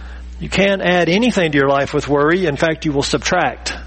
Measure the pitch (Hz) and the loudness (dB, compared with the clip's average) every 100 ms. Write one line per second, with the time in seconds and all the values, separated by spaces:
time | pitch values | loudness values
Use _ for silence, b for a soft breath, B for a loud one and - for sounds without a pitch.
0 | B B B - 160 - 196 196 180 180 | B B B -10 -4 0 2 2 2 2
1 | 165 185 247 208 165 147 135 139 139 147 | 2 2 2 2 2 2 2 2 0 -2
2 | 139 143 147 180 175 139 165 156 156 143 | 0 2 2 2 0 0 0 0 -2 -2
3 | - 196 - 180 151 - - - | 0 -2 0 0 0 -2 -8 -10